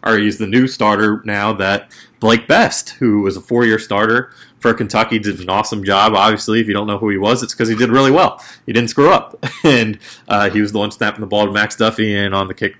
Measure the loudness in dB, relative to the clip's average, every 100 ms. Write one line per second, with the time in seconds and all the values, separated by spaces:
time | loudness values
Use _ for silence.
0 | 0 0 0 -2 -2 0 0 0 0 2
1 | 0 -2 -4 -4 -2 -2 -2 -2 -4 -20
2 | -20 _ 2 2 2 2 2 -2 -10 -4
3 | 0 0 0 -4 -4 0 2 0 -2 -2
4 | 0 0 -4 -16 -20 _ -2 0 -2 -2
5 | 0 -2 -4 -6 -4 -2 -2 -6 0 2
6 | 4 4 2 0 -2 -2 0 -2 -4 -4
7 | -4 -2 0 -2 -4 -4 -2 0 2 4
8 | 4 4 2 0 -20 -20 -4 -2 -2 2
9 | 4 4 0 -12 -12 0 2 4 2 -6
10 | -14 -20 -4 0 0 0 -2 -2 -6 -4
11 | -6 -4 -4 0 0 0 -2 0 -2 0
12 | -2 -2 -2 -2 -4 -6 -8 -8